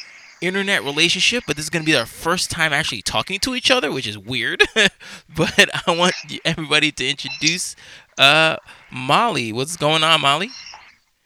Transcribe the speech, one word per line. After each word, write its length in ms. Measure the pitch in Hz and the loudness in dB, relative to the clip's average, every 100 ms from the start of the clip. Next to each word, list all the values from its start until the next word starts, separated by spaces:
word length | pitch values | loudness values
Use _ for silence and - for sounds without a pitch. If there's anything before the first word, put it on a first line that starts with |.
| - - - - | -14 -20 -20 -8
internet 420 | 175 190 196 185 | -4 -2 0 0
relationship, 600 | 117 143 170 185 - 240 - | 0 0 2 2 0 0 -2
but 100 | 147 | -6
this 80 | |
is 60 | 151 | -4
gonna 140 | 170 | -2
be 120 | 160 143 | 2 2
our 100 | 117 | 0
first 440 | - 165 175 - | -4 -2 -2 -2
time 220 | - 156 | -2 0
actually 300 | 143 160 107 | 0 -2 -6
talking 360 | - 110 - 190 | -4 -4 -4 -4
to 140 | - | -4
each 160 | 247 - | -2 0
other, 200 | 254 - | 2 0
which 160 | 135 113 | -2 -6
is 100 | 104 | -8
weird. 440 | 98 127 120 165 - | -6 -4 -2 0 0
<laughs> 140 | 226 202 - - - - | 4 2 0 -14 -20 -8
But 340 | 156 160 - 190 147 - | -2 0 4 2 2 0
I 40 | |
want 220 | 170 180 - 151 | 2 2 0 -6
y-, 80 | 127 | -6
everybody 460 | 156 165 147 151 151 | -4 -4 0 2 2
to 140 | - 127 | 0 -4
introduce, 680 | 139 135 - 151 175 - - - - - - | -4 -8 -4 -2 -2 -6 -12 -20 -20 -10 2
uh, 400 | 135 151 160 - - - - | 6 6 4 0 -8 -20 -18
Molly. 600 | 123 127 160 233 151 117 | -8 2 2 2 0 -4
What's 240 | 110 139 170 | -4 -6 -2
going 260 | 147 160 | 0 2
on, 160 | 160 156 | 2 2
Molly? 300 | 139 147 220 - - - - _ _ _ | 2 0 -2 -10 -20 -20 -20 _ _ _